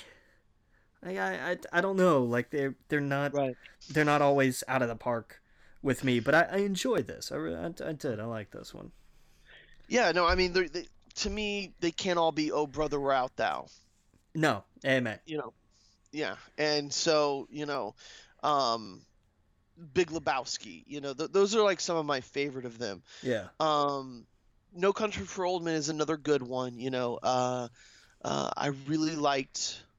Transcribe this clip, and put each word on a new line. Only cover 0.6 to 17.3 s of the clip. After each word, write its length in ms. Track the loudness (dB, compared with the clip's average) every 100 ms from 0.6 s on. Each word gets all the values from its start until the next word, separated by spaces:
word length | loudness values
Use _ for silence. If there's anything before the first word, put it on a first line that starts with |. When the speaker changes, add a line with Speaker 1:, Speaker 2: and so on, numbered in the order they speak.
| _ _ _ _
Speaker 1:
Like, 140 | -8 -4
I, 360 | -4 -4 -4
I, 260 | -4 0 0
I 20 |
don't 160 | 2 4
know. 260 | 6 6
Like, 260 | 4 0 0
they're, 240 | -2 -2 -4 _
they're 120 | -2
not, 320 | 0 0 0
Speaker 2:
Right. 240 | 0 0 -2 -16 _ -4
Speaker 1:
they're 140 | 2
not 160 | 4 6
always 420 | 6 6 4 2 -2
out 140 | 0
of 60 | 0
the 80 | -2
park 440 | -4 -4 -6 -20 _ _ -20 -4
with 240 | -2 0
me, 160 | 2 2
but 140 | 4
I, 80 | 4
I 140 | 4 2
enjoy 420 | 0 0 0 0
this. 320 | -2 -8 -8
I 40 | -6
re-, 180 | -4
I, 180 | -4 -6 -6 -8
I 60 |
did. 280 | -6 -6 -4
I 40 | -6
like 240 | -8 -10
this 240 | -14 -16
one. 180 | -16 -16 -20 -20 -20 -20 -20 -20 -20 -20 -20 0
Speaker 2:
Yeah, 240 | 4 4
no, 140 | 6 4
I 80 |
mean, 180 | 4 4
they're, 160 | 2 0
they, 200 | -4 -10 _ _ -6
to 140 | -6
me, 420 | -2 -2 -4 -6 -4
they 100 | -4
can't 280 | -2 0 2
all 140 | 2
be 200 | 2 0
"Oh 140 | 0 -2
Brother, 340 | -2 -2 -2
Where 140 | 0
Art 200 | 0 0 -2
Thou?" 300 | -2 -2 -8 -20 _ _ _ _ _
Speaker 1:
No, 280 | 0 0 0 -6 -6
amen. 340 | 0 2 0 -6
Speaker 2:
You 140 | -8 -8
know, 140 | -8 _ _ _ _ _ _
yeah, 240 | -6 -6 -6 -12 -2
and 340 | 0 0 -2
so, 560 | -2 4 4 4